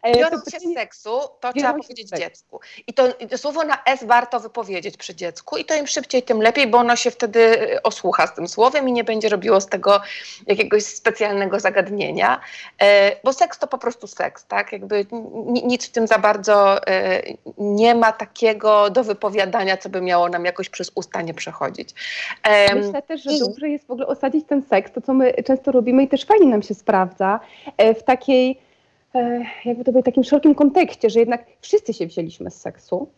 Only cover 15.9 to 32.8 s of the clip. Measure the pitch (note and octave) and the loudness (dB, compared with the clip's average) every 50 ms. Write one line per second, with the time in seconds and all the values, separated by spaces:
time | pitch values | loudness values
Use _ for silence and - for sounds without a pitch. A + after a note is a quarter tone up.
15.9 | _ A#3+ A3+ G#3+ A3 G#3+ G3 G#3+ G#3+ G#3 G3 G#3+ G#3 G3+ G3+ G3 G3 G3+ - - | _ -2 0 2 2 2 4 2 0 0 2 2 4 4 6 4 2 0 0 -2
16.9 | F#3+ F#3 G3 F#3+ F#3 - - - - - _ - - - G#3 G#3 G3+ G#3 A3 A#3 | -2 -2 0 -2 -2 -4 -4 -8 -14 -16 _ -20 -12 -8 -4 -2 0 2 4 4
17.9 | A#3+ A#3 A#3 A3 A3 - G#3+ G3+ _ - A#3 A3 A3 G#3 G#3 G#3+ G#3+ G#3 G#3 G#3 | 4 4 2 0 0 -2 -10 -14 _ -2 0 0 0 0 2 2 4 4 4 2
18.9 | F#3+ B3 B3+ G#3+ G3+ G3+ - G#3 F#3+ G#3+ F#3+ F#3+ F#3 A#3 G3 F#3+ F#3+ F#3 - G3 | 2 0 -2 -2 -4 -4 -4 -4 -2 -2 -2 -2 -2 -4 -2 -2 -4 -4 -6 -8
19.9 | F#3+ F#3+ F#3 F#3 F3+ F3 F3 F3 F3 F3 E3+ F3+ F3+ F3+ F#3+ - - - F3+ - | -8 -6 -2 0 2 2 2 2 -2 -4 -4 -4 -4 -6 -10 -10 -10 -12 -12 -10
20.9 | _ - F3 - - - E3 E3 E3 - - - E3 - D3 C3+ - - - - | _ -10 -10 -8 -8 -8 -8 -8 -10 -10 -12 -14 -10 -8 -8 -8 -8 -10 -14 -16
21.9 | - - - - - - - - - - _ G#3+ G#3 G3+ G3+ G3+ G3+ G3+ G3+ G3+ | -14 -14 -12 -12 -10 -10 -10 -10 -12 -2 _ 4 6 6 6 6 4 2 -2 -2
22.9 | G3 C#4 C#4+ _ D#4+ D4+ - C#4 D4 D4+ B3 G3+ - B3 C#4+ D#4 D4 D4 _ _ | -4 -6 -8 _ -12 -10 -6 -4 -2 -2 -2 -2 -4 -6 -6 -6 -6 -6 _ _
23.9 | B3 A#3 - - F#3 - - - A#3 D#4 D4+ _ D4+ C#4 C4+ _ A3 G3 G3+ - | -8 -8 -4 -6 -4 -4 -4 -2 -2 -2 -2 _ -2 -2 0 _ 0 0 0 -2
24.9 | _ - - - C4 C4 C4 B3 B3+ - A#3+ - C4+ C4 C4 - C4+ B3+ A3+ A#3+ | _ -10 -4 0 2 4 4 4 2 0 0 0 -2 0 0 2 2 2 2 4
25.9 | B3 C4 C#4 C4+ - C4 - - G#4 G#4+ F#4+ C#4 A#3 G#3 G3+ - G#3+ - _ - | 4 2 2 2 0 -2 2 2 4 6 6 6 4 2 0 -4 -10 -8 _ 0
26.9 | G#3 F#3+ F#3 F3+ F#3 _ G3+ F#3+ G3+ A3+ - - - - - - - - G#3 A3 | 2 2 2 0 -2 _ -2 0 0 -2 -4 -12 -20 -20 -20 -18 0 2 4 4
27.9 | A3+ A3 - - B3+ B3+ - - C#4 B3+ B3+ B3+ C4 C4 _ _ _ _ _ _ | 4 2 2 0 0 0 2 2 2 4 4 2 -2 -6 _ _ _ _ _ _
28.9 | _ _ _ _ _ B3+ A#3+ A#3+ A#3+ A#3+ A#3+ A3 - - - A#3+ A#3+ A#3 B3 - | _ _ _ _ _ -2 -2 -2 -4 -6 -6 -10 -14 -10 -6 -6 -4 -2 0 2
29.9 | A#3 B3+ B3 C4 B3 - B3 - C#4 D4 C#4+ D#4+ D4 - D4 C#4+ C#4 F#4 F4 - | 2 2 2 2 2 2 2 4 2 4 6 6 6 6 4 4 4 4 2 2
30.9 | - - - A3 F#3+ A3+ A#3 A3+ A#3+ A#3+ - _ _ _ _ - - G#4+ _ - | -2 -2 -2 0 2 2 2 2 0 -6 -8 _ _ _ _ 0 0 0 _ 0
31.9 | A3+ - F3 E3+ - - E3+ D#3+ E3 _ F3 F3+ F3 - - - E3 _ | -6 -6 -6 -8 -6 -8 -8 -8 -10 _ -14 -14 -14 -14 -14 -16 -16 _